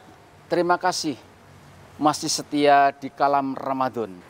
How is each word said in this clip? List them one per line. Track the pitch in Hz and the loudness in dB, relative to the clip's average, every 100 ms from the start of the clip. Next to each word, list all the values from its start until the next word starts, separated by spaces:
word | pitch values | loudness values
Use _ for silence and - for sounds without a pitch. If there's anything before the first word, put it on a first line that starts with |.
| - - - - - | -20 -20 -20 -20 -4
terima | 175 175 175 | -2 0 0
kasih | 180 170 160 135 - - - - - - - - | 0 -4 -6 -8 -16 -20 -20 -20 -20 -20 -20 -2
masih | 147 143 156 | 0 0 -4
setia | - - 147 143 143 139 | -6 -4 0 4 6 4
di | - 131 | 0 -14
Kalam | - 143 143 135 127 | -2 0 0 -2 -6
Ramadan. | 131 135 131 117 104 90 | -6 -4 -4 -4 -8 -10